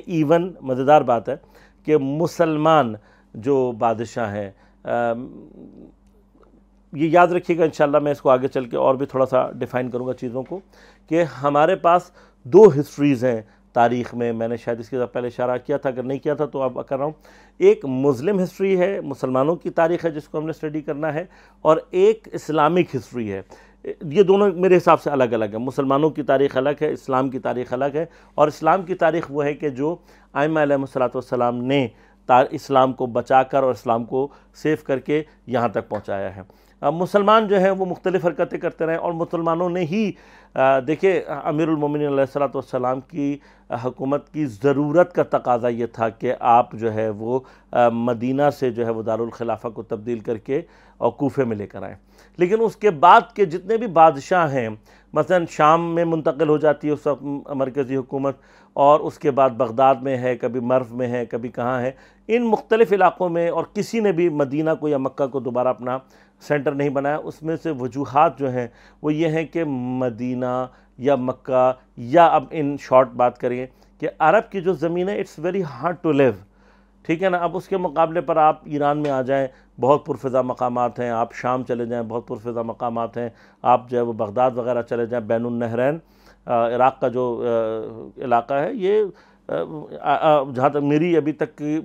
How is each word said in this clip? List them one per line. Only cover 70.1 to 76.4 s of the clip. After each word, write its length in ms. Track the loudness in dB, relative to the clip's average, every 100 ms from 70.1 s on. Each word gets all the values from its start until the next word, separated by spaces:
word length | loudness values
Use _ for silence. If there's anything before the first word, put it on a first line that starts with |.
| -4 -6 -4 -4 -4 -6 _ _ -6
یا 180 | 0 0
مکہ، 560 | -2 -6 -2 2 2 0 _ -16
یا 280 | 2 6 6
اب 180 | 4 -2
ان 240 | -6 -4 -6
شارٹ 300 | 2 4 4
بات 280 | 2 -2 0
کریں 280 | -6 -6 -10 _ _ -10
کہ 100 | -8 0
عرب 320 | 4 4 2
کی 100 | -6
جو 120 | -4
زمین 360 | -2 -2 -2 -4
ہے، 120 | -4
it's 240 | -8 -6 -6
very 360 | -4 -6 -4
hard 120 | -6 -2 0
to 140 | 4
live، 160 | 4 2